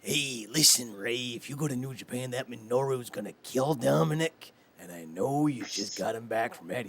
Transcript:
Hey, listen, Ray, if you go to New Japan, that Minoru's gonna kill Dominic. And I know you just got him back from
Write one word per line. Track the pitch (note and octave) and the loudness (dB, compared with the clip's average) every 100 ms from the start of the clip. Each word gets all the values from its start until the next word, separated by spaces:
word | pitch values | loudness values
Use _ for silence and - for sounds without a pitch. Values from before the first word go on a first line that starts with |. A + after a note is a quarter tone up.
Hey, | - C3+ C#3 B2 G#2 | 0 0 0 -4 -2
listen, | C3+ C#3+ - B2 G2+ | 4 6 6 2 -6
Ray, | G2+ B2 B2 A#2 | -2 -2 -2 -6
if | - | -8
you | C#3 | -4
go | D3+ | -2
to | B2+ | -2
New | C3 | -4
Japan, | B2+ - B2 B2+ | -8 -6 -4 -4
that | B2 C3 | -4 -6
Minoru's | A#2+ A2 B2 C#3 C3 A#2 | -10 0 2 4 0 -2
gonna | - G#2 - | -8 -8 -10
kill | - C3 C3+ | -4 0 2
Dominic. | D3+ C3 C#3+ D#3+ D3+ E3 - - _ _ _ | 4 4 6 4 4 0 -2 -20 _ _ _
And | F#2 | -14
I | E2+ | -12
know | E2 E2 A#2 C#3 D3+ | -12 -2 0 4 4
you | B2+ | 2
just | - - G3+ - | -4 -6 -6 -2
got | - | -2
him | - A#2 | -2 -2
back | A2+ A#2+ | 0 0
from | - E2+ F2+ | -4 -6 -6